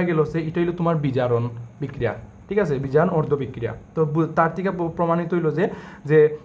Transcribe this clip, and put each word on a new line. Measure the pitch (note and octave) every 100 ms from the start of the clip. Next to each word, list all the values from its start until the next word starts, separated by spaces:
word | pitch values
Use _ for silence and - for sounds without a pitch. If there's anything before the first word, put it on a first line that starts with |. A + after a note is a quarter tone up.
| F3
গেল | D#3+ D3
যে | E3 D#3
এটা | E3+
হইলো | E3+ F3
তোমার | E3+ E3 C#3+
বিজারণ | B2 B2 A#2 A#2+ - - -
বিক্রিয়া, | - - A2+ G2+ - - -
ঠিক | G3+
আছে? | F3 C3 C#3
বিজারণ | D3 F3+ E3
অর্ধ | C3+ C#3+
বিক্রিয়া। | B2 - A2+ A2+ - D#3+
তো | D#3
বু-, | D#3 D#3 F3
তার | E3 F3
থেকে | F#3 F3+
প্র-, | E3+ E3+
প্রমাণিত | E3+ E3+ F3 F3
হইলো | D#3 C#3+
যে, | G3+ - - - C#3+
যে, | D#3 D3+ D3+